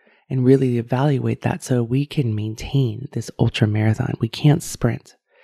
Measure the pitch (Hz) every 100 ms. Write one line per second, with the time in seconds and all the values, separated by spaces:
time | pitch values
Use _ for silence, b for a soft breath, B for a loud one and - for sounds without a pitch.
0 | b b b 131 127 135 131 120 117 127
1 | 147 131 117 123 120 - - 123 113 131
2 | 143 - 120 107 107 110 - 139 127 107
3 | 127 117 - - 120 - 107 107 110 110
4 | - - 113 - 147 - - - 117 113
5 | - _ _ b